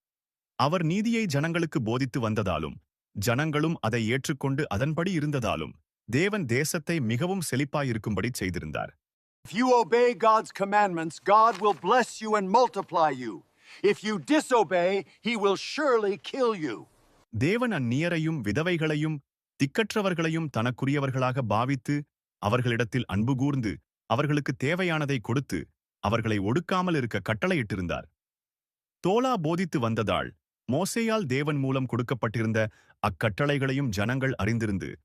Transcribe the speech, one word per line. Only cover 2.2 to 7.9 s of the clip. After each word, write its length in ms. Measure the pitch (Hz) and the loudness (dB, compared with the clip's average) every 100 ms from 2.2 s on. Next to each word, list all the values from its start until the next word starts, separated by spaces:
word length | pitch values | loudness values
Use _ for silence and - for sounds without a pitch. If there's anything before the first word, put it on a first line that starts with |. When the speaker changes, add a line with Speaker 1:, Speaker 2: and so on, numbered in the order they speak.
| 110 107 95 78 76 - - _ _ 107 | 0 0 0 -2 -4 -10 -20 _ _ -4
Speaker 1:
ஜனங்களும் 640 | 101 120 156 147 160 170 | 0 0 0 0 0 0
அதை 220 | 110 117 110 | -2 0 0
ஏற்றுக்கொண்டு 560 | 135 - 139 135 139 147 | -2 -2 -4 -2 -2 -2
அதன்படி 420 | 107 143 156 180 | -2 -2 -2 -2
இருந்ததாலும், 600 | 170 151 139 104 80 69 - _ _ - | -2 -2 -2 -2 -2 -6 -12 _ _ -4
தேவன் 360 | 127 196 208 131 | 0 0 0 0
தேசத்தை 480 | 120 160 175 165 170 | 0 0 -4 -2 -2
மிகவும் 420 | 110 120 175 196 | 0 0 0 -2
செழிப்பாயிருக்கும்படி 880 | - 127 147 151 135 | -2 -2 -2 -2 -2